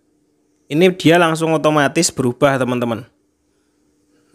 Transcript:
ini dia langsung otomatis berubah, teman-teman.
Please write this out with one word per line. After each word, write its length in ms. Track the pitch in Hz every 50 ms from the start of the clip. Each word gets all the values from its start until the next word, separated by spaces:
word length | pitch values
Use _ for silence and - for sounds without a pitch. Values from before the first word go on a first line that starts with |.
| _ _ _ _ _ _ _ _ _ _ _ _ _ -
ini 240 | 143 156 180 185 180 180
dia 160 | - 147 165
langsung 400 | 175 175 160 160 160 160 160 160
otomatis 560 | 151 143 156 151 151 143 135 156 165 170 -
berubah, 480 | - - 131 120 123 - 147 143 135 127
teman-teman. 480 | 127 120 123 123 120 117 113 101 - - _ _ _ _ _ _ _ _ _ _ _ _ _ _ _ _ _ _ _ _ _ _ _ _ -